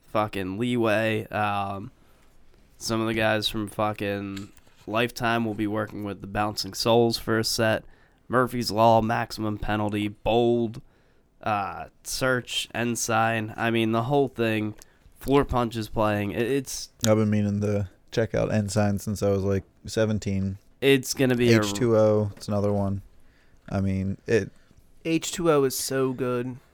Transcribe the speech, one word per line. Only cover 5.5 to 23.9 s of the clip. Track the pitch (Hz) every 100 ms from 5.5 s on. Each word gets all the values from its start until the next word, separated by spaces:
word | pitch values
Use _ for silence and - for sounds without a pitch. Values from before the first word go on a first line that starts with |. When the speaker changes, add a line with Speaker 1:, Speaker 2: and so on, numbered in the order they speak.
Speaker 1:
be | 107 107
working | 107 104 104
with | 104 95
the | 98
Bouncing | 104 104 101 95
Souls | 95 120 117 117 117
for | - 113
a |
set. | 110 - 110 107 - - _ _ _
Murphy's | 120 123 120 107
Law, | 101 117 113
Maximum | 107 117 117 - 110 104
Penalty, | - 107 104 104 104
Bold, | 104 - 113 120 120 117 117 - _ _ _ _ _
uh, | - 104 95 82 73 _
Search, | - - 131 127 117 - -
Ensign. | - 120 113 - 110 113 113 107 -
I | 117
mean, | 117 113
the | 113
whole | 117 143 131
thing. | - 117 110 107 104 - _ - -
Floor | - 139
Punch | 131 127 120 113
is | 107
playing. | - 107 104 101
It, | 92 117
it's | 139 135 - - _ 113
Speaker 2:
I've | 110
been | 107
meaning | 107 104 101
to | 104 101 98 _ _
check | - 113
out | 107 110
Ensign | 107 101 107 104 101
since | - 98
I | 101
was, | 98
like, | 98 98 - _ 104
seventeen. | 113 110 107 101 98 95 95 _ _
Speaker 1:
It's | 135 139 123
gonna | - 131
be | 120 120
a | 113
Speaker 2:
H | 104
two | 101 120 110
O, | 107 107 104 -
it's | -
another | 104 101
one. | 101 98 98 - - - _ _ - -
I | 98
mean, | 98